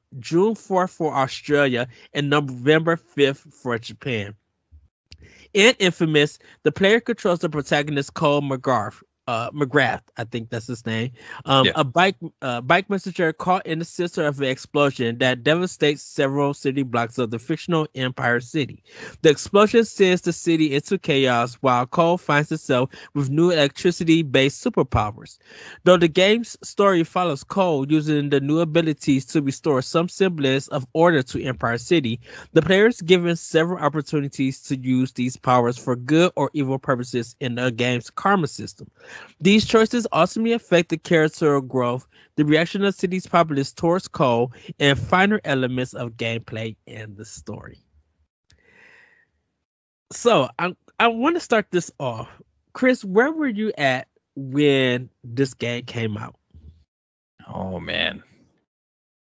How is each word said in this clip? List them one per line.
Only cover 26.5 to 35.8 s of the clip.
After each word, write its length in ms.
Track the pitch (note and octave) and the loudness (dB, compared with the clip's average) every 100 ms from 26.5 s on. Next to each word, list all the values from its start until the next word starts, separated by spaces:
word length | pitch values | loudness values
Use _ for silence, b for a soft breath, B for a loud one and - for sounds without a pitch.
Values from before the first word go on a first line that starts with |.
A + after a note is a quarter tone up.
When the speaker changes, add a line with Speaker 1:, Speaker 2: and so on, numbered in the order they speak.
| - - | -14 -10
Speaker 1:
story 380 | - G3+ F3+ | 2 2 4
follows 400 | E3 F#3 F3+ C#3 | 0 -2 -2 -4
Cole 420 | - G3 F#3 D3 C#3 | -4 -2 0 0 0
using 380 | D#3 D3+ D3 C#3+ | 0 0 -2 0
the 100 | C#3+ | 0
new 200 | C#3 D#3+ | 0 0
abilities 640 | E3 D#3+ D#3+ D3 - C3+ - | 0 0 0 -2 0 0 0
to 160 | E3 | -2
restore 400 | C#3 - E3 C3 | -2 -4 0 0
some 260 | - E3 F3 | 0 -2 -2
semblance 600 | - F#3+ D#3+ C3+ C3+ - | -2 -2 0 -2 -2 -4
of 180 | C#3+ C3 | -8 -4
order 280 | D#3+ E3+ D#3 | 2 4 4
to 220 | B2+ C3+ | 0 -6
Empire 340 | B2+ A#2+ A#2+ A#2 | -6 -4 -4 -4
City, 440 | A#2+ F3 A#2+ A#2 B B B | 0 0 0 -6 B B B
the 80 | D#3+ | 0
player 260 | D#3 F#3+ A3 | 4 4 4
is 140 | A#3+ | 2
given 340 | E3 F#3 E3+ E3+ | 2 4 4 -4
several 480 | - D#3+ E3+ F3+ | 0 0 0 0
opportunities 800 | D3 D3+ C#3+ D3+ C#3 - C3 B2+ | -2 -2 -4 -4 -4 -4 -4 -4
to 140 | - C3+ | -8 -6
use 340 | B2+ B2+ B2+ | 0 0 0
these 240 | - B2+ - | -4 -6 -4
powers 420 | C3 B2 A#2+ | 2 2 2
for 200 | B2 | -2